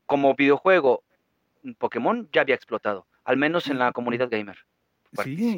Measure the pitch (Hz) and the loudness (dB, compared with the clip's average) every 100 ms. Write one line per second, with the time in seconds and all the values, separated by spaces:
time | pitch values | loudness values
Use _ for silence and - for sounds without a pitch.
0 | - 143 139 135 139 143 185 185 139 117 | -4 2 2 4 4 4 4 4 4 0
1 | - _ _ _ _ _ 131 117 117 117 | -2 _ _ _ _ _ -18 -6 -4 -2
2 | 147 233 196 160 139 123 - 110 107 98 | -2 -2 -2 -2 0 -2 -4 -6 -4 -6
3 | - _ - 131 147 170 143 135 123 120 | -10 _ -4 0 0 -2 -2 0 0 -2
4 | 120 117 123 110 101 90 _ _ _ _ | -4 -4 -4 -4 -8 -16 _ _ _ _
5 | _ - 117 156 233 | _ -8 -8 -2 -2